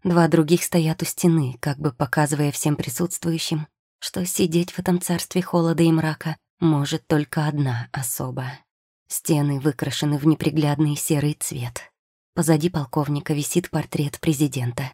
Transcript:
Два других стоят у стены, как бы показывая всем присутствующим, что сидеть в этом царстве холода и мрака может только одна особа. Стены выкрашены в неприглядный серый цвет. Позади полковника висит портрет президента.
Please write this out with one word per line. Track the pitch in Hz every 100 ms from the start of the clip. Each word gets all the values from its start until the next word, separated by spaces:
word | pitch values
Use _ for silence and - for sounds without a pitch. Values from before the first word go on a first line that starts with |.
Два | 190 175 160
других | 170 151 175
стоят | - 180 160 160
у | 160
стены, | - 180 165 131 123
как | 147 143
бы | 151
показывая | - 143 - 147 147 147
всем | - 151 147
присутствующим, | - - 175 - 170 165 - 156 151 _ _ _
что | - - 175
сидеть | - 175 170 175
в | -
этом | 180 180
царстве | - 170 - 180
холода | 180 175 165 165
и | 165
мрака | 160 156 156 160 151 _ _
может | 165 151 143 160 _
только | 151 147 - 151
одна | 147 135 120 120
особа. | - 127 - 131 127 131 - _ _ _ _ _
Стены | - - 151 143 139
выкрашены | 143 - 143 - 147 147
в | 151
неприглядный | 151 156 156 147 143 151 147
серый | - 151 147 151
цвет. | - 135 120 - - _ _ _ _
Позади | - 156 156 170
полковника | 165 139 156 143 147 -
висит | 147 143 175 -
портрет | 156 143 - 143 -
президента. | 165 143 147 131 123 117 131